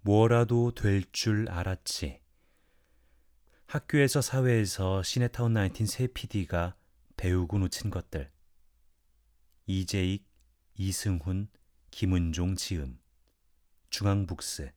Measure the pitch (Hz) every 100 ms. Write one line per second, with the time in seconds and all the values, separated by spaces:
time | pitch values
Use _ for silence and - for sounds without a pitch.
0 | 101 104 113 117 117 120 120 117 104 98
1 | 92 - 113 107 113 87 90 95 - -
2 | 69 - _ _ _ _ _ _ _ _
3 | _ _ _ _ _ _ - 147 - 151
4 | 139 147 - 131 127 117 101 - 92 98
5 | 92 127 123 - 117 113 95 - 107 -
6 | 127 - - 104 90 87 87 - _ _
7 | _ - 90 90 87 104 92 - 104 90
8 | - 80 69 _ _ _ _ _ _ _
9 | _ _ _ _ _ _ - 95 90 98
10 | 92 101 _ _ _ _ _ - 95 92
11 | 107 90 78 92 104 _ _ _ _ -
12 | 98 90 85 85 90 95 - 87 67 60
13 | _ _ _ _ _ _ _ _ _ -
14 | 101 101 92 90 - - 67